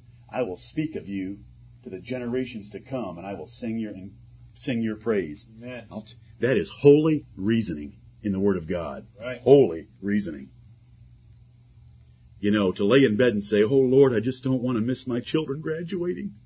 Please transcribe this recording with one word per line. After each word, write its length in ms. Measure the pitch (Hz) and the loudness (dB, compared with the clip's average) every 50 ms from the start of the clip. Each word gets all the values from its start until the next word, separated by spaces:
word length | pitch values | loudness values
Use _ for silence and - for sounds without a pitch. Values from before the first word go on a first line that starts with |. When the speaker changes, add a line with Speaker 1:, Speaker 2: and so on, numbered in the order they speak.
| - - - - - - | -20 -20 -20 -20 -20 -10
Speaker 1:
I 120 | - 117 | -6 -6
will 160 | 127 101 90 - | -6 -6 -6 -10
speak 400 | - - - 151 156 - - - | -14 -10 -8 -6 -6 -6 -8 -10
of 100 | - 98 | -10 -8
you 300 | 98 98 95 92 101 101 - - - - - - - - - | -8 -8 -8 -8 -10 -12 -16 -20 -20 -20 -20 -20 -20 -20 -16
to 40 | 127 | -14
the 100 | - 92 | -14 -14
generations 720 | - - 127 127 123 120 120 127 131 120 - 113 98 - | -10 -10 -8 -8 -6 -4 -4 -4 -4 -6 -8 -12 -14 -14
to 100 | - 95 | -16 -16
come, 360 | - - 135 127 113 95 85 85 | -12 -10 -8 -8 -8 -8 -10 -12
and 80 | 90 | -12
I 100 | 98 101 | -12 -12
will 120 | 87 78 - | -12 -12 -14
sing 320 | - - - 117 113 113 | -14 -12 -10 -8 -6 -6
your, 120 | 110 104 | -6 -8
and 200 | - 92 92 98 - - - - - - - - - | -10 -12 -16 -16 -18 -20 -20 -20 -20 -20 -20 -20 -20
sing 260 | - - 143 127 117 | -10 -6 -4 -4 -2
your 160 | 113 110 107 107 | -2 -4 -4 -4
praise. 480 | - 120 110 101 87 76 76 - - - 110 110 | -2 -2 0 0 -2 -4 -8 -12 -16 -20 -20 -18
Speaker 2:
Amen. 280 | 117 123 127 120 110 - | -16 -14 -14 -14 -16 -14
Speaker 1:
I'll 120 | - 104 | -14 -16
t-, 140 | 107 - - - - - - - | -16 -16 -20 -20 -20 -20 -8 -2
that 160 | 110 123 135 104 | 0 2 2 2
is 120 | 82 - - - | 0 -2 -4 4
holy 440 | - 143 143 151 151 160 156 143 - - - - | 8 8 8 8 6 4 0 0 -4 -8 -12 -4
reasoning 580 | 92 104 113 113 107 92 82 76 73 71 - - - - - - | -2 0 2 2 0 -2 -6 -10 -10 -14 -16 -20 -20 -20 -18 -8
in 120 | - 104 95 | -6 -4 -2
the 80 | 95 | 0
Word 160 | 98 101 95 90 | 2 2 0 0
of 100 | 80 78 | -2 -4
God. 400 | 90 87 82 73 67 67 - - - - | -6 -6 -6 -8 -10 -12 -16 -18 -18 -14
Speaker 2:
Right. 220 | 110 123 127 117 | -12 -12 -12 0
Speaker 1:
Holy 480 | - 123 139 143 131 95 82 82 73 - - - | 6 8 8 8 8 6 2 -4 -10 -14 -16 -10
reasoning. 480 | 95 98 101 104 101 87 76 69 65 62 - - - - - - _ _ - - - - - - - - - - - - - - - - _ - - - - - - - - _ - - - - | -4 -2 -2 0 -2 -4 -8 -12 -14 -18 -20 -20 -20 -20 -20 -20 _ _ -20 -20 -20 -20 -20 -20 -20 -20 -20 -20 -20 -20 -20 -20 -20 -20 _ -20 -20 -20 -20 -20 -20 -20 -20 _ -20 -20 -12 -4
You 100 | - 104 | 0 0
know, 220 | 104 107 101 92 90 | 2 2 2 0 0
to 100 | - 104 | 0 2
lay 220 | 101 117 139 135 | 4 6 6 6
in 100 | 117 107 | 6 4
bed 160 | 104 123 123 | 4 2 2
and 120 | 104 104 101 | 2 0 -2
say, 200 | - 107 101 104 | 0 2 2 4
"Oh, 120 | 110 135 | 4 4
Lord, 380 | 139 131 127 127 135 139 131 123 | 2 4 4 6 6 6 6 4
I 60 | 107 | 2
just 240 | 107 127 123 - - | 0 -2 -4 -4 -4
don't 200 | 131 131 127 113 | -2 -2 -2 -2
want 120 | 127 127 | -2 -2
to 60 | 113 | -2
miss 260 | 110 120 131 123 - 131 | -2 -2 -4 -6 -6 -6
my 140 | 120 123 | -6 -6
children 400 | 120 - - 160 156 147 139 151 | -4 -2 -2 -2 -2 -4 -6 -8
graduating." 720 | 156 160 156 160 175 170 196 180 175 180 180 - 202 202 - - - | -6 -8 -8 -8 -8 -8 -6 -6 -4 -4 -6 -6 -8 -12 -12 -16 -20